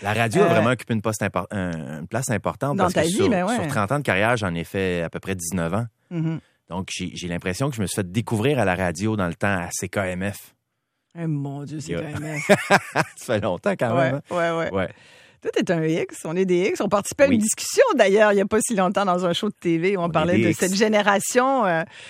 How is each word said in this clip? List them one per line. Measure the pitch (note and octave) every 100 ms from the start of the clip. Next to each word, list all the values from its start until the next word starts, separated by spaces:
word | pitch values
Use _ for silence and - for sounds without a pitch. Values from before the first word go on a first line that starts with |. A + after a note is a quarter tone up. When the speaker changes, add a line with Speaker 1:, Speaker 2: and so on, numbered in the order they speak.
Speaker 1:
La | G3+
radio | A2 A#2 E3
a |
Speaker 2:
Euh, | E3+
Speaker 1:
vraiment | E3+ A#2
occupé | B2 -
une | A2+
poste | A2+ G#2
impor-, | G2+ F2+ F2+
un, | G#2 F2+ E2 C#2 D2+
une | F2
place | A2+ C#3
importante | G#2 F2+ - C3+ G3
Speaker 2:
dans |
Speaker 1:
parce | F3+
Speaker 2:
ta | F3+
Speaker 1:
que | E3
Speaker 2:
vie, |
Speaker 1:
sur, | G#3 F#4+
Speaker 2:
ben | F#3+
ouais. | F3+ A#3+
Speaker 1:
sur | E3
trente | C#3 G2+
ans | C#3+
de |
carrière, | B2+ F#2+ A2 B2
j'en | G2
ai | E2
fait | E2 G2+ F#2+ F2+
à | D#2+
peu | E2+
près | -
dix-neuf | F#2 E2 F#2 E2
ans. | G2 A#2 - _
Speaker 2:
Mm-hmm. | E3+ D#3+ D#3+ - _ -
Speaker 1:
Donc, | F2 F#2 -
j'ai, | F2+
j'ai | - F2
l'impression | F2 F#2 F2+ C#3
que | A2+
je |
me | F#2
suis | -
fait | F#2
découvrir | G2 G#2+ A2 B2 C#3+
à |
la | G2 F2+
radio | F2+ D#2+ G#2+ G#2+
dans | F2
le |
temps | E2 G2+
à | F#2+ F2
C | - F#2+
K | G#2+
M | F#2+ F2+ G2
F. | G2 - _ _ _ _ _ _
Speaker 2:
Eh, | E3+ E3
mon | D3 C#3 C#3
Dieu, | C#3+ D3+ D3+
Speaker 1:
Il |
y |
a | -
Speaker 2:
C | -
K | D3+
M | D3+ D3
F. | - G2+ - G3+ - C#3+ D#3
Speaker 1:
<laughs> | -
Ça | -
fait | A2
longtemps | G#2+ F2 G#2
quand | F#2 A#2+
Speaker 2:
Ouais, | A#2+ -
Speaker 1:
même, | C#3 -
hein ? |
Speaker 2:
ouais, | F3 E3+ E3
ouais. | E3
Speaker 1:
Ouais. | F#2+ F#2 - - - - _
Speaker 2:
Toi, | A4+
t'es | F4 A#3+
un | E3+
X, | D#3+ E3 F#4+ -
on | E3
est | E3+ F#3+
des | F3 F#3+
X. | F4+
On | G3+
participait | G#3 - -
à | C#4
une |
Speaker 1:
Oui. | A#3
Speaker 2:
discussion, | G#3+ - - G4 C5 D4+
d'ailleurs, | G3 G3 G#3+
il | G3+
y |
a | G3+
pas | G#3+ -
si |
longtemps, | G#3 F#3 G3
dans | G3+ F3+ F#3
un |
show | E3+ G#3
de | -
T | F3+ E3
V, | F3+ G3
où |
on |
Speaker 1:
On | E3+
est |
Speaker 2:
parlait | D#3 D#3+ F3+
Speaker 1:
des |
Speaker 2:
de | F3
Speaker 1:
X. | E3+
Speaker 2:
cette | F#3
génération, | F#3+ A3 G#3+ G3+ G3+ - B3 B3+ C4+ G3+
euh, | E3 F3 - -